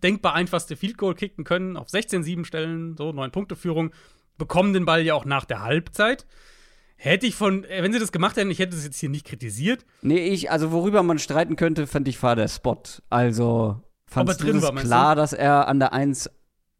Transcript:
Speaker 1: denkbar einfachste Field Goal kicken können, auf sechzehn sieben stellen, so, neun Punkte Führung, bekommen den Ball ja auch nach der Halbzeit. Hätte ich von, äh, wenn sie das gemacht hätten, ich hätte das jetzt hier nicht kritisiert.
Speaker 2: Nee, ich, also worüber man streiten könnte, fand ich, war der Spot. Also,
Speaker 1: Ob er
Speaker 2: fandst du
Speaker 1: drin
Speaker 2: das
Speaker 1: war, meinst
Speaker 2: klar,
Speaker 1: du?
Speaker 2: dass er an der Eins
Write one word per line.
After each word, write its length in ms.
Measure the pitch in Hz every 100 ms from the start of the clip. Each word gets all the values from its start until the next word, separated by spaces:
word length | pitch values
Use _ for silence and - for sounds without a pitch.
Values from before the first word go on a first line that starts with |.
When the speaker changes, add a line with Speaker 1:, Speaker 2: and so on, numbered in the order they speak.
Speaker 1:
denkbar 300 | 180 202 180
einfachste 440 | 156 180 170 - 151
Field 200 | 196 233
Goal 180 | 190
kicken 300 | 170 202 -
können, 320 | 151 180 185 175
auf 140 | -
sechzehn 320 | 196 220 185
sieben 240 | 156 175 165
stellen, 500 | 160 160 165 165 156
so, 160 | 151
neun 200 | 143 131
Punkte 220 | 185 202
Führung, 360 | 165 180 165 160 - - _ _ -
bekommen 340 | 160 180 202
den 140 | 190 165
Ball 160 | 165
ja 100 | 160
auch 140 | 151 139
nach 180 | 139
der 160 | - 107
Halbzeit. 640 | 107 156 160 - 220 269 - - - - _ _ _
Hätte 320 | _ 139 190 240
ich 80 |
von, 300 | - 202 190
äh, 180 | 185 185
wenn 100 | 180
sie 60 | 240
das 140 | 214
gemacht 240 | 170 196 226
hätten, 160 | 196
ich 80 | 165
hätte 160 | 185 170
das 80 |
jetzt 160 | 147 -
hier 80 | 147
nicht 180 | 143 -
kritisiert. 580 | 131 117 104 170 247 _ _
Speaker 2:
Nee, 260 | 135 175 175
ich, 240 | 190 -
also 180 | 160 160
worüber 320 | 165 185 208
man 160 | 175 156
streiten 380 | - 147 - 156
könnte, 320 | 165 160 143
fand 180 | 143 139
ich, 160 | 120
war 140 | 127 117
der 100 | 107
Spot. 340 | - 127 - - - -
Also, 600 | 120 123 113 120 113 110 104
Speaker 1:
Ob 20 | - _ -
er 60 |
Speaker 2:
fandst 260 | 127 180 180
du 40 |
Speaker 1:
drin 100 | 151 151
Speaker 2:
das 60 |
Speaker 1:
war, 100 | 151
meinst 140 | 135 117
Speaker 2:
klar, 280 | 120 147 151
Speaker 1:
du? 40 |
Speaker 2:
dass 120 | 151
er 340 | - 139 143 139
an 140 | 139
der 120 | 131
Eins 380 | 131 143 131 - _ _ _ _